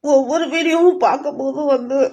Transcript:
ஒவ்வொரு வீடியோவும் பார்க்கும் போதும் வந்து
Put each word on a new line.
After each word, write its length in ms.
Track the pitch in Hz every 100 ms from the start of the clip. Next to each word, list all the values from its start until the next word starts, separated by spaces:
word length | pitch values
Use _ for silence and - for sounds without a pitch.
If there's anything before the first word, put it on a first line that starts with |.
ஒவ்வொரு 420 | 285 277 254 320 320
வீடியோவும் 500 | 330 330 320 349 -
பார்க்கும் 400 | 220 277 285 -
போதும் 340 | 269 269 294
வந்து 260 | 262 240 269 269